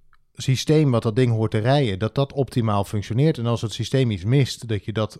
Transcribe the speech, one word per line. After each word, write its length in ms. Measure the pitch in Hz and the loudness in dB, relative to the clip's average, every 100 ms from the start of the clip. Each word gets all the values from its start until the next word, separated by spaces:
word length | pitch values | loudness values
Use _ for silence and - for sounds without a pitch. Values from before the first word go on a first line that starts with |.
| _ - _ | _ -20 _
systeem 560 | - - 127 - 156 143 | -6 -2 0 2 2 4
wat 120 | 117 | 2
dat 140 | 117 110 | 0 2
ding 160 | 123 | 2
hoort 180 | 113 110 | 2 0
te 80 | 110 | 0
rijden, 400 | 117 147 120 95 | 2 2 0 -2
dat 160 | 110 | -2
dat 180 | - 139 | -2 -2
optimaal 520 | 139 120 127 110 101 | -2 -2 0 0 0
functioneert. 540 | 95 107 - 113 156 139 | -2 -4 -2 0 2 2
En 80 | 117 | -2
als 160 | 117 | -2
het 100 | 110 | -4
systeem 380 | - 107 131 123 | -6 -2 0 0
iets 140 | 98 | 0
mist, 440 | 101 143 123 - 117 | 0 2 0 -4 -6
dat 160 | 104 | -6
je 80 | - | -4
dat, 260 | 107 107 | -4 -4